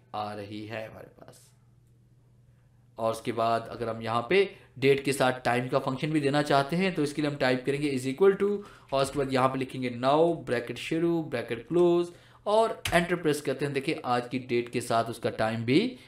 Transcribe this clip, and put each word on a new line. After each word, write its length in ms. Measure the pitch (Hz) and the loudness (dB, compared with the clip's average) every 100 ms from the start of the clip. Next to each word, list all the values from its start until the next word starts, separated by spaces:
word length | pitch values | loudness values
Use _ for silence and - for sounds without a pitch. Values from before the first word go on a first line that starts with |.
| _ | _
आ 180 | 107 104 | -8 -8
रही 320 | 107 101 107 107 | -8 -10 -12 -10
है 200 | 113 110 | -10 -12
हमारे 200 | 107 - | -16 -20
पास। 300 | - - - - _ _ _ _ _ _ _ _ _ _ _ _ _ _ - | -20 -20 -20 -20 _ _ _ _ _ _ _ _ _ _ _ _ _ _ -4
और 120 | 113 | -2
उसके 200 | 110 - | -2 -4
बाद 360 | 113 113 117 117 | 0 0 0 -2
अगर 180 | - 113 | -8 -6
हम 140 | 113 | -6
यहाँ 240 | 113 117 120 | -2 -2 2
पे 140 | 185 196 - - - | 2 2 -4 -18 0
डेट 240 | 135 139 | 2 4
के 80 | 139 | 2
साथ 280 | 135 131 127 | 2 2 2
टाइम 240 | 123 123 127 | 0 0 0
का 100 | 139 | -2
फंक्शन 320 | 135 131 156 | -2 -4 -2
भी 100 | 156 | 0
देना 220 | 139 147 | 2 0
चाहते 340 | 147 139 135 170 | 2 2 2 0
हैं 180 | 190 | 0
तो 80 | 170 | 0
इसके 200 | 143 151 | -2 -2
लिए 80 | 147 | -4
हम 60 | 139 | 0
टाइप 260 | 131 127 127 | 0 0 -2
करेंगे 240 | 139 147 | -2 -2
is 160 | 131 135 | -2 -2
equal 300 | 135 196 196 | 4 4 4
to, 120 | 202 202 202 - - | 2 -2 -8 -18 -2
और 100 | 135 | 0
उसके 160 | 135 143 | 0 -2
बाद 140 | 135 | 0
यहाँ 160 | 127 131 | 2 2
पे 100 | 135 | 2
लिखेंगे 320 | 135 135 127 | -6 -6 -6
now, 540 | 117 127 151 170 165 123 | 0 2 6 4 2 -2
ब्रैकेट 320 | 120 120 120 | -4 -4 -8
शुरू, 440 | - 160 170 170 | -4 0 0 0
ब्रैकेट 440 | 147 123 117 117 - | -2 -6 -4 -6 0
क्लोज, 400 | 165 175 175 175 - - - 208 | 4 4 4 0 -8 -20 -10 0
और 360 | 214 226 - - | 2 2 0 0
एंटर 220 | 175 175 175 | 2 2 0
प्रेस 240 | 156 147 | 0 0
करते 240 | 143 131 | -2 -2
हैं। 100 | 143 | -2
देखिए 260 | 135 135 143 | -2 -2 -4
आज 240 | 127 123 123 | 0 0 -2
की 100 | 127 | -6
डेट 300 | 123 120 120 | -2 -2 -2
के 120 | 123 | -4
साथ 240 | 117 117 | 0 0
उसका 260 | 123 113 113 | 0 -2 -4
टाइम 320 | - 110 113 | -2 -2 -2
भी 320 | 117 147 247 254 | 2 2 2 -4